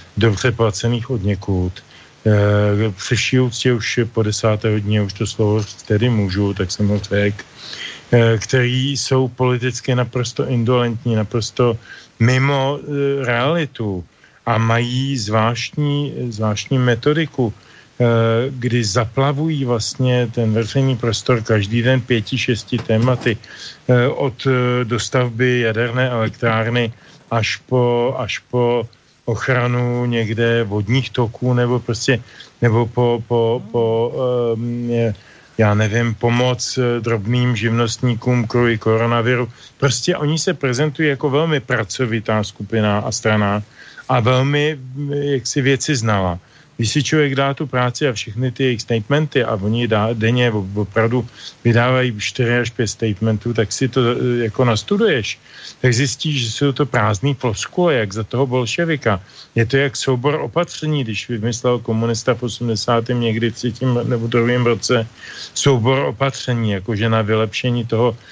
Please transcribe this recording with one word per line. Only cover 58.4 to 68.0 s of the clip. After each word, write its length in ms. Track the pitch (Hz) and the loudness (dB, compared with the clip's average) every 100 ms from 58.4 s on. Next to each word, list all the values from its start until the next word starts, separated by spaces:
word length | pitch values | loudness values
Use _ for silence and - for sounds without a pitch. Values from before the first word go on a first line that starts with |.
| 135 | 0
bolševika. 720 | 127 117 - 170 151 117 95 - - - - | 0 -2 -2 -2 0 0 -2 -4 -20 -6 -2
Je 100 | 113 | 2
to 120 | 135 | 2
jak 200 | 139 - | 0 -2
soubor 420 | - 123 143 147 | -2 0 0 -2
opatření, 640 | 139 143 170 - 156 151 | -2 -2 -4 -4 -2 -2
když 260 | 117 104 - | -2 -6 -6
vymyslel 500 | 117 113 113 127 120 | -4 -4 -2 0 0
komunista 480 | 117 110 117 113 - | 0 -2 0 -2 0
v 100 | 117 | -2
osmdesátém 760 | 120 - 120 107 - 117 117 123 | -2 -4 -4 -2 0 0 0 -2
někdy 320 | 117 110 113 | 0 0 -2
třetím 480 | 110 123 120 131 120 | -2 -6 -2 0 0
nebo 240 | 117 123 117 | 0 -2 0
druhém 360 | 120 117 123 120 | 2 2 2 2
roce 420 | 113 - 123 110 - - - - | 0 2 0 0 -8 -18 -16 -12
soubor 460 | - - 131 110 135 | 0 2 4 4 2
opatření, 720 | 139 113 139 - - 120 110 98 | 0 -2 -2 -2 -4 -2 0 -2
jakože 300 | 101 107 113 | -2 -2 2
na 120 | 110 | 2
vylepšení 640 | 107 110 110 - 127 120 113 | 2 0 0 -2 -2 -2 0
toho 300 | 110 | 2